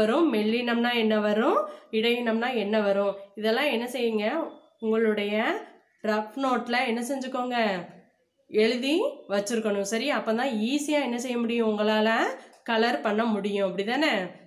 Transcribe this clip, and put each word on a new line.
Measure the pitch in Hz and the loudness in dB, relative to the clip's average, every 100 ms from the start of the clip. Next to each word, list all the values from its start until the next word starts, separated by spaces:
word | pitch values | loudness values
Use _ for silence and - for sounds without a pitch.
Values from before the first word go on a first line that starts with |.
வரும்? | 214 269 330 220 | 4 4 2 2
மெல்லினம்னா | 214 240 240 233 240 240 | 2 0 0 0 2 2
என்ன | 220 214 208 | 2 2 2
வரும்? | 208 269 523 622 - - 226 | 2 2 2 0 -8 -6 0
இடையினம்னா | 233 247 233 220 247 240 202 | 2 2 0 0 0 -2 0
என்ன | 220 202 | 0 2
வரும்? | 196 202 196 - - | 2 0 -2 -10 -4
இதெல்லாம் | 214 240 294 226 | 0 0 0 0
என்ன | 247 254 | -2 -2
செய்யுங்க? | 233 220 214 311 - - - _ 220 | 0 0 0 -2 -4 -10 -20 _ 0
உங்களுடைய | 220 220 208 202 214 254 427 - - _ _ 214 | 2 2 2 0 0 0 -2 -8 -20 _ _ -2
ரஃப் | 214 214 269 | -2 -2 -4
நோட்ல | 269 240 226 240 254 | 0 0 0 -2 0
என்ன | 226 240 | -2 -4
செஞ்சுக்கோங்க? | 269 254 254 247 247 214 185 175 - - _ _ _ - 208 | -6 -4 -4 -2 0 0 -2 -6 -16 -20 _ _ _ -4 2
எழுதி | 226 247 269 330 523 - - | 2 2 0 0 0 -6 -4
வச்சிருக்கணும். | 202 - 233 214 202 196 | -4 -2 -2 0 -2 -2
சரி? | 226 277 240 | -2 -2 -2
அப்பதான் | 226 220 269 220 226 | -2 -2 0 -2 0
ஈஸியா | 285 285 294 254 | 0 0 0 0
என்ன | 240 | -2
செய்ய | 254 240 | -4 -2
முடியும்? | 233 233 220 | 0 0 0
உங்களால | 208 214 214 214 226 392 523 - - - | 2 2 2 2 2 0 -4 -14 -12 -2
color | 226 233 269 220 | 2 2 0 0
பண்ண | 208 233 | 0 0
முடியும். | 202 202 202 190 | 0 0 0 0
அப்படிதானே? | 180 202 262 311 208 180 - | -2 -2 0 2 0 -4 -10